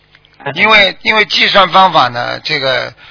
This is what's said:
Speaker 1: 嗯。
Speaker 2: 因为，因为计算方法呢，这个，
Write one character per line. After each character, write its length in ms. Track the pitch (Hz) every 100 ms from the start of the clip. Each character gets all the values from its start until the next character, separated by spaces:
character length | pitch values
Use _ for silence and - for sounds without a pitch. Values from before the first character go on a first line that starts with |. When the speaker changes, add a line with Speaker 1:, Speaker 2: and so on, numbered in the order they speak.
| _ _ _ _ 139
Speaker 1:
嗯。 80 |
Speaker 2:
因 140 | 151 214
为， 280 | 214 190 -
因 140 | 226 220
为 100 | 208
计 220 | 220 220
算 200 | 202 185
方 220 | 175 190
法 180 | 156 123
呢， 300 | 120 120 120
这 180 | - 151
个， 340 | 131 123 120 - -